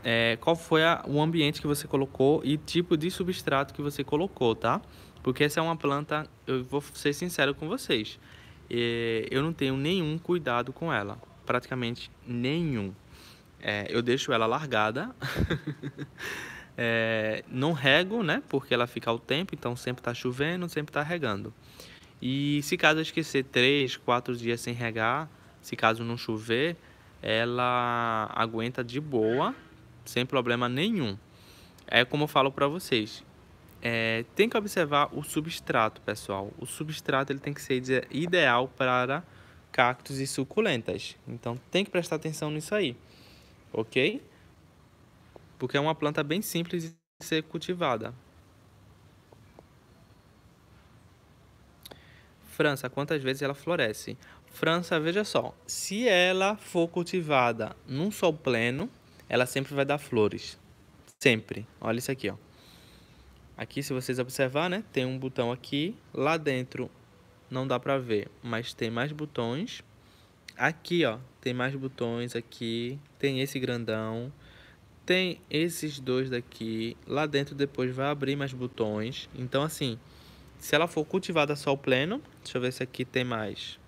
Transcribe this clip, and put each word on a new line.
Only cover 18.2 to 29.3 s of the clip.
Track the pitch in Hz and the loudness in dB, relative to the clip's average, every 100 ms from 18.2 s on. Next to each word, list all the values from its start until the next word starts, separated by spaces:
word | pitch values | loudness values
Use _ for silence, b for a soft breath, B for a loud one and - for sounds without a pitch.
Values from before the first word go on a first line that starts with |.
né? | 175 190 - | 0 0 0
Porque | 139 - | -2 2
ela | 120 120 | 2 2
fica | 117 117 | -2 -2
ao | 117 | -2
tempo, | - 139 196 | 0 -2 -2
então | 151 120 120 | -6 -6 -4
sempre | - 123 | -6 -4
tá | - | -6
chovendo, | 117 127 123 147 180 175 | -4 -4 -2 -2 -2 -4
sempre | 156 147 | -4 -4
tá | 147 | -4
regando. | 147 175 131 101 107 - B B B B B - | -2 -2 -2 -2 -6 -14 B B B B B -6
E | 123 135 143 147 | -2 0 2 0
se | 143 175 | 0 4
caso | 160 156 | 6 6
eu | |
esquecer | 160 - 156 139 | 2 -2 0 0
três, | 131 127 127 143 127 - | 2 4 6 6 2 -2
quatro | - 123 123 120 | 2 2 2 -4
dias | 117 117 | -2 -2
sem | - | -4
regar, | 120 120 113 110 135 156 B B B | -4 -4 0 0 0 -4 B B B
se | - 120 | -12 2
caso | 113 113 | 2 2
não | 117 117 | -2 -4
chover, | - 110 110 120 160 170 B B B - | -4 -6 0 0 0 -4 B B B -10
ela | 104 110 117 123 123 123 120 120 117 110 107 | -2 0 0 0 2 2 0 0 0 0 -2
aguenta | - 113 113 117 127 | -2 -2 0 -4 -4
de | 117 123 | -4 -6
boa, | 156 127 107 | 0 2 4